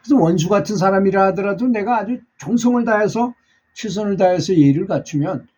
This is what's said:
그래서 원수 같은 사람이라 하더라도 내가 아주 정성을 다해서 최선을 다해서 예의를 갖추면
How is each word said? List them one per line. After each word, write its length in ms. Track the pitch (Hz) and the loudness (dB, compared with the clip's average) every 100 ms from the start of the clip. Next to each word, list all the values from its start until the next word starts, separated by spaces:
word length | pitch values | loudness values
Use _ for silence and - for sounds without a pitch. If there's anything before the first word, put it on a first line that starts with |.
그래서 200 | 226 269 | 0 2
원수 280 | 165 175 170 | 4 2 0
같은 280 | 202 196 202 | 0 0 0
사람이라 480 | 190 196 196 190 190 | 2 2 2 2 2
하더라도 400 | 190 196 196 254 | 0 -4 -2 -2
내가 300 | 220 202 233 | -2 -2 -2
아주 200 | 208 247 - _ | -4 -8 -12 _
정성을 440 | 139 233 240 240 233 | -4 0 0 0 0
다해서 480 | 208 208 220 247 - _ _ _ | 0 0 -2 -4 -6 _ _ _
최선을 440 | - 220 185 208 185 | -12 -8 -6 -4 0
다해서 360 | 185 180 165 | 2 2 2
예의를 340 | 180 139 143 190 | 4 4 2 -2
갖추면 600 | 156 - 147 170 143 - | -4 -4 -4 -4 -6 -10